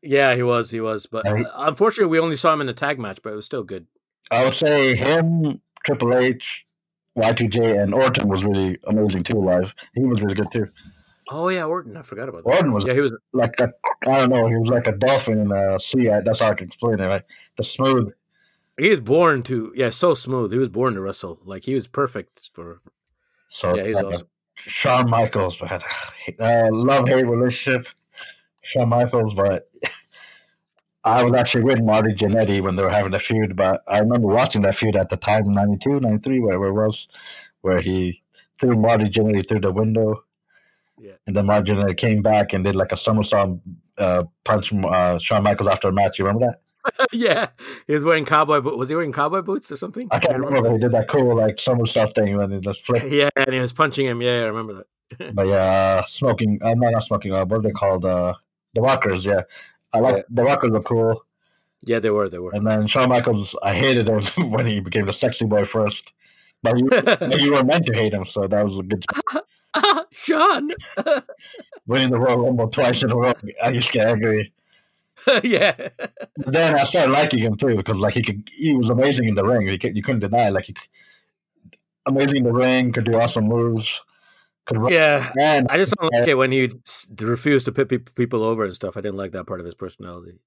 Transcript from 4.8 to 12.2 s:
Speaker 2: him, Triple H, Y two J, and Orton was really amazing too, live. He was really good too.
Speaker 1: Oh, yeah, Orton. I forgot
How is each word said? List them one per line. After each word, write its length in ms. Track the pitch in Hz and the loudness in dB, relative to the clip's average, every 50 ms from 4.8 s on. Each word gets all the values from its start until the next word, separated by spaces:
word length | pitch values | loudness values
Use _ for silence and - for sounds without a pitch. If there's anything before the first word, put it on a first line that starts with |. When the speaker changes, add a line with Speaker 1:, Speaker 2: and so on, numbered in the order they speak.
| 135 131 127 | 4 4 2
Speaker 2:
him, 640 | - 131 135 156 165 165 165 165 165 156 147 - - _ _ _ - - | 2 2 2 2 2 2 2 2 0 0 0 -2 -6 _ _ _ -12 -4
Triple 280 | - 143 117 123 120 123 | -4 -2 0 2 2 2
H, 500 | 127 127 131 123 123 - - - - _ _ _ _ _ _ _ _ _ _ _ | 4 4 2 0 -2 -6 -14 -14 -14 _ _ _ _ _ _ _ _ _ _ _
Y 160 | 117 110 113 117 | 0 2 2 2
two 140 | - 117 110 | 2 0 0
J, 300 | 98 120 117 113 110 101 | 2 2 2 2 4 2
and 160 | 101 98 101 | 2 2 2
Orton 340 | 127 131 127 120 - 107 104 | 2 2 2 2 0 -2 0
was 160 | 98 95 95 | 0 0 0
really 340 | 104 101 98 95 95 92 - - - | 0 0 0 0 -2 -4 -6 -4 -2
amazing 360 | 104 107 104 104 92 95 87 | 0 2 2 2 0 -2 -2
too, 160 | - 113 107 | -2 -2 0
live. 340 | 95 92 90 90 92 101 - - - - _ | 2 2 2 2 0 -2 -6 -18 -20 -10 _
He 100 | 120 131 | -2 0
was 180 | 131 120 107 | 0 0 0
really 140 | 104 101 98 | 0 -2 -2
good 160 | 98 104 - | -2 -4 -2
too. 160 | - 117 104 - _ _ - - _ _ _ _ _ _ _ - | -2 -4 -4 -4 _ _ -20 -20 _ _ _ _ _ _ _ -14
Speaker 1:
Oh, 180 | 139 151 165 180 | -8 -4 -4 -2
yeah, 160 | 185 180 165 | -2 -2 -4
Orton. 320 | 156 170 185 156 123 104 | -4 -4 -6 -6 -10 -16
I 60 | 165 | -18
forgot 260 | 143 - - 98 | -16 -14 -12 -12